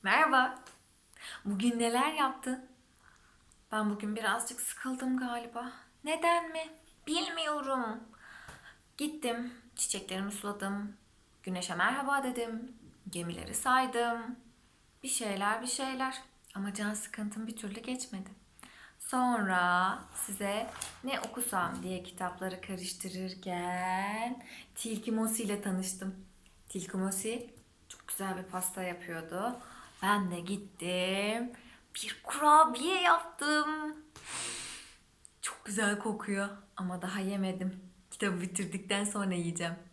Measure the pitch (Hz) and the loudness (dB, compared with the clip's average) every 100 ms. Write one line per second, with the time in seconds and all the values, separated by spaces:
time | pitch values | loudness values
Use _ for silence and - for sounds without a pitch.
0 | 196 240 311 262 254 - - - _ _ | 6 6 8 6 4 0 -14 -20 _ _
1 | _ - - - 202 196 240 233 233 240 | _ -18 -14 -8 -4 2 4 4 2 4
2 | 285 311 269 - 254 254 - - _ _ | 2 4 2 2 -4 -6 -8 -20 _ _
3 | - - - - - - _ 214 208 202 | -20 -20 -20 -20 -20 -20 _ 0 0 0
4 | 214 214 220 226 233 - - - 262 254 | -2 0 2 2 -2 -2 -4 -2 -4 -2
5 | 254 254 254 240 233 240 247 - - _ | 0 0 0 -4 -4 -8 -8 -10 -20 _
6 | 294 320 339 339 330 320 320 - - - | -2 2 6 4 2 -6 -6 -12 -20 -14
7 | - 330 370 330 311 302 269 269 226 220 | -2 0 0 -2 0 0 0 0 0 -6
8 | - - - - - - - - _ - | -12 -20 -20 -18 -18 -18 -20 -20 _ -4
9 | 302 - 247 233 247 - - - - 196 | -4 -2 -4 -2 -6 -10 -16 -4 -2 -2
10 | - 185 196 208 208 202 196 202 208 - | -4 -4 -4 -4 -6 -4 -2 -2 -6 -10
11 | _ - _ _ - 180 180 170 196 269 | _ -20 _ _ -6 -4 -2 2 4 4
12 | 277 277 262 240 233 226 254 - - - | 2 2 2 -2 -4 -4 -8 -14 -20 -16
13 | - 170 170 170 - 226 262 254 262 233 | -8 -6 -4 -6 -4 -2 4 4 4 2
14 | 240 226 233 247 - - _ _ _ _ | 0 0 -4 -10 -14 -20 _ _ _ _
15 | 262 - 220 196 202 226 247 - 262 262 | -4 -2 0 2 2 2 -2 -2 -2 0
16 | 262 262 - _ - 196 202 196 208 214 | -2 -2 -14 _ -16 -6 -6 -2 -2 -2
17 | - - 208 214 220 226 208 214 240 254 | -6 -4 -4 -4 -8 -6 -8 -8 -6 -6
18 | - 190 190 - - - - - - - | -4 -8 -10 -14 -20 -20 -20 -20 -20 -8
19 | - 254 247 233 196 185 180 180 185 226 | -2 2 4 4 4 4 6 6 4 2
20 | - - - 196 202 208 233 - - - | -6 -6 -6 -2 -2 -2 -4 -6 -10 -8
21 | 262 277 - - - 190 170 190 180 185 | -4 -4 -4 -2 0 2 0 -2 -4 -6
22 | 180 - 180 180 185 185 - 185 185 - | -8 -6 -6 -4 -6 -6 -6 -6 -6 -6
23 | 190 185 185 185 190 175 175 180 185 185 | -6 -6 -6 -6 -4 -2 -2 0 0 0
24 | 196 214 240 254 - - - - 226 214 | 0 -2 -2 -4 -10 -18 -14 -8 -4 -2
25 | - 220 220 220 208 202 202 185 190 - | 0 2 2 2 0 -2 0 0 -2 -4
26 | 190 190 - - - - - 190 170 190 | -6 -8 -16 -20 -20 -20 -10 -8 -4 -2
27 | 190 190 220 240 - - - - - - | 0 0 -2 -4 -8 -16 -20 -20 -20 -18
28 | - - 196 185 185 185 180 - 180 175 | -2 -2 0 -4 -4 -2 -2 -2 -4 -4
29 | - 165 160 180 226 247 - - - - | -6 -6 -6 -2 -2 -4 -12 -18 -18 -2
30 | 190 208 185 175 175 202 202 - 175 180 | 2 4 2 -2 -2 -4 -4 -6 -2 0
31 | 185 190 208 226 247 240 - - - - | 2 2 2 0 -2 -8 -20 -20 -12 -8
32 | - - - 285 302 311 285 240 311 370 | -8 -8 -6 4 10 12 10 6 2 4
33 | 349 330 - - 294 302 302 311 311 302 | 6 6 4 -2 4 4 4 0 -4 -8
34 | - - - - - - - - - - | -16 -18 -10 -6 -6 -6 -10 -12 -16 -20
35 | _ _ - _ - - - 208 208 208 | _ _ -20 _ -10 -8 -4 2 2 2
36 | 220 208 - 196 202 - - - 185 180 | 0 -2 0 0 0 -4 -14 -6 -4 -2
37 | 180 202 190 202 190 185 185 - - - | -2 -2 0 0 0 0 -2 -4 -14 -20
38 | - - 202 175 180 - 180 196 - 202 | -18 -2 0 0 -2 -2 -2 -4 0 0
39 | 208 208 190 180 170 170 170 185 - | 0 0 0 2 0 -2 -4 -4 -12